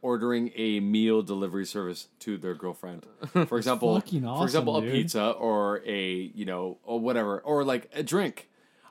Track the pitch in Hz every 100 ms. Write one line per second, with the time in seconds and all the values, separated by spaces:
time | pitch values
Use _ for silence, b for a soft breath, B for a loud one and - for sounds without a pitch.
0 | 127 120 120 120 120 113 110 104 101 107
1 | 110 110 95 98 98 95 92 104 90 85
2 | - _ - 98 92 80 92 85 92 87
3 | - - 147 180 160 120 110 240 120 190
4 | - 165 120 139 185 156 120 - 113 135
5 | 170 113 107 113 117 107 101 104 - 101
6 | 92 92 92 - 95 90 92 - - 117
7 | 117 120 107 101 143 147 139 127 - 143
8 | 156 185 170 - - b b b b